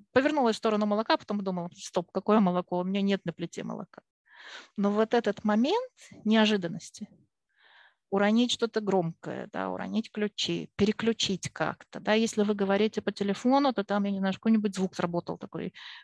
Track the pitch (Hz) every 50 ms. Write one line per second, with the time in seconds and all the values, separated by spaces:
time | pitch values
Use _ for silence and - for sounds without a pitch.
0 | - _ _ 254 269 302 302 294 247 226 214 - - 226 214 208 214 208 208 214
1 | 220 - 320 - - - 208 208 196 190 185 180 170 180 - - - - - 185
2 | 175 - - 190 - - 208 220 202 180 180 180 180 - 180 180 180 190 196 202
3 | 196 196 196 190 - 170 - - 175 - - - - - 57 - - - - -
4 | _ _ _ _ _ _ - - - - - - - _ _ - 196 202 208 214
5 | 220 - - 233 - 214 202 - - 214 208 214 240 302 403 480 508 508 _ _
6 | - - - - - 208 220 220 214 208 214 196 175 170 175 170 - - - -
7 | 208 - - _ _ _ _ _ _ _ _ _ _ _ _ - - _ _ _
8 | _ _ 196 196 202 208 220 233 247 240 - - 240 226 - 226 214 196 190 190
9 | 170 165 165 - - 160 127 127 120 - - - 95 92 92 - - 190 196 214
10 | - - - 214 208 208 - - - - 170 170 156 - _ - 202 214 214 -
11 | 226 226 220 - - - 190 170 - - - - 156 - - - - _ - 202
12 | 196 208 214 226 226 220 - 214 208 208 208 202 196 190 196 202 214 220 - 208
13 | - 208 - - 202 196 196 - - 247 269 277 285 269 240 - 196 - 202 208
14 | 202 202 196 190 190 190 185 - - 226 226 214 208 208 190 190 190 185 - -
15 | 180 175 170 175 - - 170 - - - - 165 175 185 - - - - - -